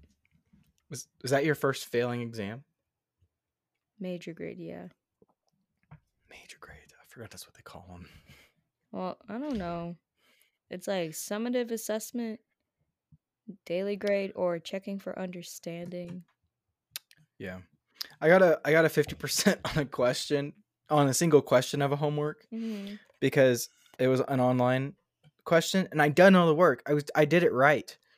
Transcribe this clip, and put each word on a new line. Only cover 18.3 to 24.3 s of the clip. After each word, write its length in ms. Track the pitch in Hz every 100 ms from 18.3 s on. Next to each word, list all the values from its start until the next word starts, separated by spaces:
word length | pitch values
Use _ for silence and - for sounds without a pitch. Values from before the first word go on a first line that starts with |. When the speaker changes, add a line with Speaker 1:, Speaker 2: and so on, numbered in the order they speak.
| 185
Speaker 1:
a, 180 | 180 151 143
I 60 |
got 140 | 156 160
a 40 |
fifty 260 | - 147 -
percent 460 | 139 - - 180 -
<laughs> 100 | 160
on 80 |
a 20 | 135
question, 640 | - 123 135 - 143 143 - _ _ -
on 180 | 151 143
a 40 |
single 300 | 127 170 147
question 380 | - 127 127 143
of 100 | 139
a 40 | 143
homework 500 | 151 147 147 151 _
Speaker 2:
Mm-hmm. 440 | 226 226 208 202 208 _ _
Speaker 1:
because 480 | 135 143 131 120 - _ _ -
it 100 | 127
was 120 | 127
an 100 | 123